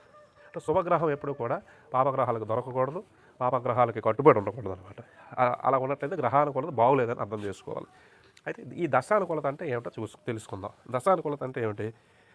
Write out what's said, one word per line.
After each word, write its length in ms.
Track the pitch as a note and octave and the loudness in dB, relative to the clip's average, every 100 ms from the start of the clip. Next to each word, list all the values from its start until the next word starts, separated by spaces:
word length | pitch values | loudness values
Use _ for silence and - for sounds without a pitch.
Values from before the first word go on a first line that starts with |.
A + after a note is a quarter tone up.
| _ - - _ - | _ -20 -20 _ -18
అంటే 140 | E3+ | -8
శుభగ్రహం 500 | - E3 F3 E3+ D#3+ | -2 -2 2 2 0
ఎప్పుడు 220 | C#3+ C#3+ | -2 -4
కూడా 300 | C#3 A#2+ D#3+ - - - | -6 -4 -4 -8 -20 -4
పాపగ్రహాలకు 500 | B2+ C3+ C3 B2 A2+ | 0 2 2 0 -2
దొరకకూడదు, 600 | G#2+ A2+ B2 B2+ C3 E3 - _ - - | -2 -4 -2 -2 -2 -4 -14 _ -20 -4
పాపగ్రహాలకి 600 | B2+ B2+ B2 A#2+ A#2+ A2+ | 0 0 2 4 2 2
కట్టుబడి 380 | A2 A2 C#3+ A#2 | 0 6 8 8
ఉండకూడదు 300 | G2+ G2+ G2 | 4 -4 -8
అనమాట. 260 | F#2 - - - - - - | -10 -12 -20 -20 -20 -8 0
ఆ, 180 | B2 - | 0 2
అలా 140 | C3 C3 | 2 2
ఉన్నట్లయితే 380 | C3 C#3 C#3+ F#3 | 0 -4 -6 -2
గ్రహానుకూలత 540 | B2+ C#3 D3 C3 D#3 | 2 4 2 0 -2
బాగులేదని 500 | B2+ A#2+ C#3+ A2+ B2 | 4 6 6 2 -2
అర్థం 240 | G#2 G#2+ | -6 -6
చేసుకోవాలి. 420 | G2+ G2 - - - - - _ _ _ - | -8 -8 -10 -12 -12 -18 -20 _ _ _ -12
అయితే 160 | - C3 - | -12 -12 -6
ఈ 120 | E3+ | 2
దశానుకూలత 560 | C3 - G#3+ F3 D#3 C#3+ | 2 4 0 0 -2 -4
అంటే 240 | C#3+ E3+ | -4 -4
ఏమిటో 220 | A#2+ C#3+ - | -6 -6 -8
చూసు-, 180 | G#2+ - - | -10 -8 -8
తెలుసుకుందాం. 440 | A2+ - G2 G2 - - | -8 -8 -12 -12 -14 -8
దశానుకూలత 520 | B2 G3 F3+ D#3 D3 | -4 0 0 0 -6
అంటే 200 | C3 C3 | -8 -4
ఏమిటి? 300 | A2+ G#2 G#2+ A2 _ _ _ | -4 -4 -8 -10 _ _ _